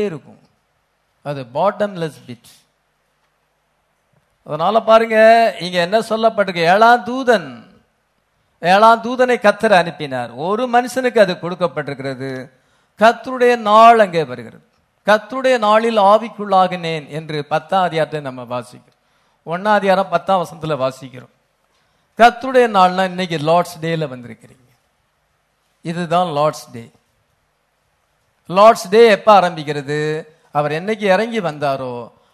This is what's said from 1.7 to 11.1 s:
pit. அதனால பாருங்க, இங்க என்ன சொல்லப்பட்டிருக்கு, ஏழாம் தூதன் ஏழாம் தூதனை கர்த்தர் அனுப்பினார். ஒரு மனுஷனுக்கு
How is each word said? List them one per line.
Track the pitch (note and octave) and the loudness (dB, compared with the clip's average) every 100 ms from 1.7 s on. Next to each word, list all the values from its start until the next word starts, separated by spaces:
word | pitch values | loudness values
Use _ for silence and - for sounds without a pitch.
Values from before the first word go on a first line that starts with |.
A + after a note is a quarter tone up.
| G3+ G#3 F#3 D#3+ - B2 | -2 -6 -6 -10 -10 -20
pit. | A#2+ _ _ _ _ _ _ _ _ _ _ _ _ _ _ _ _ _ _ _ _ - | -20 _ _ _ _ _ _ _ _ _ _ _ _ _ _ _ _ _ _ _ _ -12
அதனால | D3+ F3 A3+ | -6 -2 0
பாருங்க, | G3+ A3 A3+ A3 A3 A#3 A3+ - | 4 4 4 4 6 6 2 -2
இங்க | F3 F3+ | -6 -2
என்ன | E3+ A3 | 0 -2
சொல்லப்பட்டிருக்கு, | A3 A3 A3+ G#3+ F#3+ F3 E3 | -2 0 0 0 -4 0 2
ஏழாம் | G3 A3+ A#3+ | 4 4 4
தூதன் | G#3+ B3+ B3 G#3+ C#3+ A#2 - _ _ _ _ _ _ _ _ _ | 0 -4 0 0 -2 -18 -20 _ _ _ _ _ _ _ _ _
ஏழாம் | E3 G3 A3 A#3 | 0 4 4 4
தூதனை | A3+ B3+ B3 A#3 | 0 -2 0 0
கர்த்தர் | G#3 - A3 | 0 0 2
அனுப்பினார். | F#3 E3+ - D3 B2+ A#2+ | 2 2 -6 -8 -8 -8
ஒரு | A#2+ E3+ G#3+ B3+ | -8 -6 -4 -2
மனுஷனுக்கு | A#3+ B3 C4 B3 | 0 -2 -2 -2